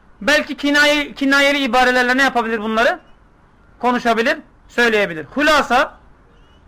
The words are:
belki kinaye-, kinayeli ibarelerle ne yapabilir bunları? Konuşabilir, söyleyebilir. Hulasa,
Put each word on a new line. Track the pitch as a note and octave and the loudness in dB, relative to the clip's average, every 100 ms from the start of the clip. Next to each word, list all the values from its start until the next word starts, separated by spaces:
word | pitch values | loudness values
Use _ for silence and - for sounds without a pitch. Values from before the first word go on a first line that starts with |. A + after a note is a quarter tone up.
| _ - | _ -8
belki | G3+ D4+ D4+ C#4 | -2 -2 -2 -4
kinaye-, | C#4+ D4 D4 D4 C#4+ | 0 2 2 2 -2
kinayeli | G#3+ C#4 C#4 C#4 C#4+ | -4 0 2 2 0
ibarelerle | C4+ B3 B3 B3+ B3 B3+ | 0 2 2 2 0 0
ne | |
yapabilir | C4+ B3+ A3+ A3+ | 0 0 -4 -4
bunları? | G#3+ A3 B3+ F4 - - _ _ _ _ - _ | -4 0 0 -2 -8 -20 _ _ _ _ -20 _
Konuşabilir, | A#3+ B3 A#3+ A3 A#3 D#4 - _ _ | -2 0 0 0 0 -2 -8 _ _
söyleyebilir. | - A#3+ G#3+ G3 E3 C#3+ | -2 0 2 0 -4 -8
Hulasa, | - D4+ D4+ - A#3+ - - - - _ - - - | -2 2 2 2 0 0 -6 -20 -20 _ -20 -20 -20